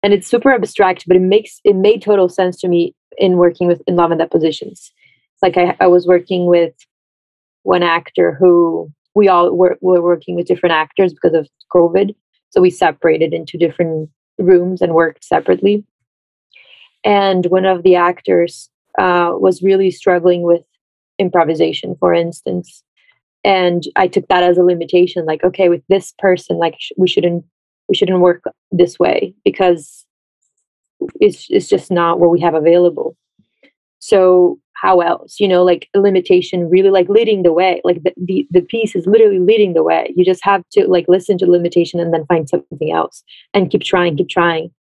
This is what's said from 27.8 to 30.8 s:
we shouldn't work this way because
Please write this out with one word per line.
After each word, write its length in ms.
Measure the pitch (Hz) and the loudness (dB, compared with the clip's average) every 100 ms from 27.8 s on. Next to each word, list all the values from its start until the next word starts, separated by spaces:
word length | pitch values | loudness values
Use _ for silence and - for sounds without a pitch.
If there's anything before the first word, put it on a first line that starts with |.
| - | -6
we 80 | 185 | -2
shouldn't 260 | 185 180 | 0 2
work 220 | 180 175 - _ _ | 2 0 -8 _ _
this 260 | 180 175 - | 0 0 -2
way 380 | - - 185 _ | -4 -4 -4 _
because 600 | - 185 185 170 143 - _ _ _ _ _ _ _ _ | -10 -2 -2 -2 -6 -20 _ _ _ _ _ _ _ _